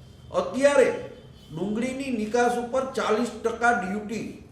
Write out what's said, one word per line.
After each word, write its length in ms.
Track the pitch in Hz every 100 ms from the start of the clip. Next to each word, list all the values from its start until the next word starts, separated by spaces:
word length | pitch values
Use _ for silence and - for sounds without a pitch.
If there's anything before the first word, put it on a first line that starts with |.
| - - -
અત્યારે 520 | 185 185 233 277 285 - - - - - - -
ડુંગળીની 580 | 156 196 214 254 269 269 220
નિકાસ 360 | 214 240 240 240
ઉપર 260 | 233 262 262
ચાલીસ 380 | 214 196 220 240 -
ટકા 280 | 226 226 240
ડ્યુટી 540 | 220 185 214 214 214 139 - -